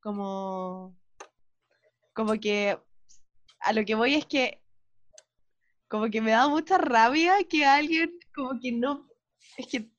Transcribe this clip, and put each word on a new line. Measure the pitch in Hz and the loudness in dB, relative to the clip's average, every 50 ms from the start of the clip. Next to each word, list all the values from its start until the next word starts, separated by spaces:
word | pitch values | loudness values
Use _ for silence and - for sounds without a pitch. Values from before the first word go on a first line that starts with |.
Como, | _ 214 208 202 202 196 196 196 190 190 190 185 185 185 185 185 185 185 180 _ _ _ _ _ - _ _ _ _ _ _ _ _ _ _ _ _ _ _ _ _ _ _ | _ -8 -8 -6 -6 -6 -6 -6 -6 -6 -8 -8 -8 -8 -10 -12 -14 -18 -20 _ _ _ _ _ -20 _ _ _ _ _ _ _ _ _ _ _ _ _ _ _ _ _ _
como | - 220 214 220 214 | -6 -2 -2 -2 -2
que, | 220 208 208 208 208 202 190 - _ _ _ - - - - - - _ _ _ _ _ _ _ | -2 -2 -2 0 0 -2 -4 -4 _ _ _ -20 -20 -20 -20 -20 -20 _ _ _ _ _ _ _
a | - - 214 | -2 0 0
lo | 214 208 | 0 0
que | 190 220 | -2 0
voy | 220 233 262 285 | 0 0 2 2
es | 311 294 | 0 -2
que, | - - 277 254 233 - _ _ _ _ _ _ _ _ _ - - _ - _ _ _ _ _ _ _ _ _ _ _ _ _ | -2 -2 -2 -2 -2 -4 _ _ _ _ _ _ _ _ _ -20 -20 _ -20 _ _ _ _ _ _ _ _ _ _ _ _ _
como | _ - 214 214 233 | _ -4 -4 -4 -2
que | 208 220 | -2 -2
me | 220 220 | 0 2
da | 220 226 254 | 4 4 4
mucha | 294 294 311 320 - 381 | 4 2 0 0 2 2
rabia | 359 349 311 240 226 226 240 269 311 330 349 370 403 370 - | 2 2 4 4 6 6 6 4 2 2 4 4 2 2 0
que | - 302 294 | 0 2 4
alguien, | 277 277 285 302 302 320 320 330 339 349 - - _ _ | 6 4 4 4 0 0 0 -2 -2 -4 -14 -20 _ _
como | 302 269 254 262 233 | -8 -6 -6 -6 -6
que | 240 254 | -6 -6
no, | 240 233 240 277 294 285 - _ _ _ _ _ _ _ _ _ - | -4 -2 -2 -2 -4 -4 -8 _ _ _ _ _ _ _ _ _ -16
es | - 156 | -16 -12
que | - - 247 214 - _ | -8 -8 -8 -8 -10 _